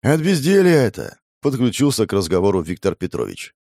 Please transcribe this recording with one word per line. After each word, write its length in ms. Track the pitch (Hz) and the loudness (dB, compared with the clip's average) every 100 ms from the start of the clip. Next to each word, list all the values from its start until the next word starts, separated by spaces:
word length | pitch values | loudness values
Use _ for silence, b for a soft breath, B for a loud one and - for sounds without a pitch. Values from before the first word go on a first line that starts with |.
"От 200 | - 156 | 0 0
безделья 560 | 160 180 139 196 180 160 | 0 0 2 4 4 4
это", 420 | 120 - 57 - _ _ | 2 -2 -12 -14 _ _
подключился 640 | 147 131 123 - 143 127 104 | -4 0 -2 2 -2 0 0
к 60 | |
разговору 480 | 101 85 90 98 95 | 0 0 0 2 0
Виктор 340 | 80 87 95 87 | -4 -4 -4 -4
Петрович. 580 | 92 - 53 50 - _ | -8 -6 -8 -10 -18 _